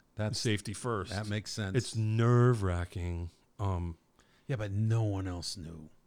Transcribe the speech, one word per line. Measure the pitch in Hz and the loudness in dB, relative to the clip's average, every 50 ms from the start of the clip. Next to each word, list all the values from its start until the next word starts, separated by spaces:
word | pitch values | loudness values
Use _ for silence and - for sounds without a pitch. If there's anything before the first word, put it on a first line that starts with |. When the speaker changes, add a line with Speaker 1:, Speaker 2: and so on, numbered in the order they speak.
| _ _ - | _ _ -6
Speaker 1:
That's | - 110 107 104 | -4 -2 -2 -2
Speaker 2:
Safety | - - 117 107 101 - 110 | 0 0 2 0 0 -2 -6
first. | 98 - - 123 113 101 90 - | -8 -6 -4 -2 -2 -2 -2 -4
Speaker 1:
That | 92 101 107 104 | -4 -4 -4 -2
makes | 101 107 - - | -4 -4 -4 -6
sense. | - 113 104 95 95 | -6 -4 -2 0 0
Speaker 2:
It's | 127 104 - - | 0 0 -2 -2
nerve-wracking. | 113 110 107 110 113 117 120 123 120 120 123 123 107 98 90 87 87 87 - - 95 87 87 87 85 85 82 - _ _ _ _ - | -2 0 0 2 4 6 6 8 8 8 6 6 4 2 0 0 0 -2 -4 -6 -6 -4 -4 -4 -4 -6 -8 -10 _ _ _ _ -4
Um, | 104 98 92 87 87 85 82 - _ _ _ _ _ _ _ _ _ - | -2 -2 0 -2 -2 -4 -8 -10 _ _ _ _ _ _ _ _ _ -6
Speaker 1:
Yeah, | 135 | -6
but | 101 107 101 | -4 -4 -2
no | 98 101 110 110 113 113 110 | -2 0 2 2 2 2 2
one | 104 98 98 95 92 | 2 0 -2 -2 -4
else | 87 87 82 - - | -4 -6 -6 -8 -8
knew. | 98 80 80 82 78 78 76 - _ _ | -8 -10 -12 -12 -12 -16 -18 -20 _ _